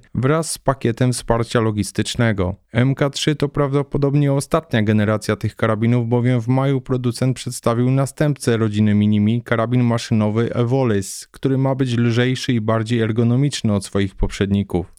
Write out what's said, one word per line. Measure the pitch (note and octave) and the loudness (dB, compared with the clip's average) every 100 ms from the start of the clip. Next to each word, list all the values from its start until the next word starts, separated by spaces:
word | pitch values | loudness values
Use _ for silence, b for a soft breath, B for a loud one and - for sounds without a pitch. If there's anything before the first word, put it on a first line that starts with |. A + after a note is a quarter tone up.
| - - | -6 -2
wraz | B2+ D#3+ D#3 | 0 0 -2
z | - | -4
pakietem | - C3+ A#2+ A2+ B2 | -4 -2 -2 0 0
wsparcia | A#2+ - A#2 A#2+ B2 | 0 -2 -2 0 0
logistycznego. | A2 G#2+ G2 - G#2+ - A#2 G2 F2+ F2 _ | 0 0 -2 -4 -4 0 0 0 -2 -6 _
M | A2+ B2+ C3+ | 0 0 0
K | C#3+ | -2
trzy | - - D3 | -2 -2 -2
to | C#3+ | -2
prawdopodobnie | D3 C#3+ C#3 C#3 C#3 C#3 C#3+ C#3+ | -2 -2 -2 -2 -2 0 2 2
ostatnia | C#3 - D#3+ D#3 A#2+ | 0 0 -2 0 0
generacja | G#2 G#2+ G#2 G#2+ - G#2+ | 2 2 2 0 -2 -2
tych | A2 - | -4 -2
karabinów, | A2+ G#2+ A2+ A#2+ A#2 | -2 0 2 0 0
bowiem | B2 A#2+ B2 | 0 2 0
w | A2+ | 0
maju | C3 C3+ C#3 | 0 2 0
producent | B2+ B2+ B2 A2+ C3 B2 | -2 -2 -2 -2 -2 -2
przedstawił | - - - A#2 B2 | -6 -4 -2 0 2
następcę | C3+ C3+ - D3+ C#3 - A2+ | 0 0 0 -2 0 0 0
rodziny | A2 G#2 G#2+ G#2 | 2 2 2 4
Minimi, | G#2 G#2+ G#2 A#2+ | 4 2 2 0
karabin | - A2+ A2+ B2+ | 0 -2 0 0
maszynowy | A#2+ A#2 - A2 G#2 G#2+ A#2 | 2 0 0 0 2 0 -2
Evolis, | - A#2+ C3+ B2+ G2+ F#2+ - - | 0 0 0 2 0 -4 -10 -16
który | - C3+ C3 | -6 -2 0
ma | C3+ C3 | 0 0
być | C3 A#2 | 0 0
lżejszy | A#2 A2+ B2 B2+ - | 2 2 0 -2 -2
i | A#2+ | 0
bardziej | A2 A2 A2 A#2+ | 0 -2 0 0
ergonomiczny | A2 A2+ A#2 B2 C#3+ - A2+ | 0 0 2 2 0 0 0
od | G2+ - | -2 -2
swoich | G2+ G2 - | -2 -2 -2
poprzedników. | G2 - G2 G2+ G2+ F2 E2+ | -4 -2 0 0 0 -4 -6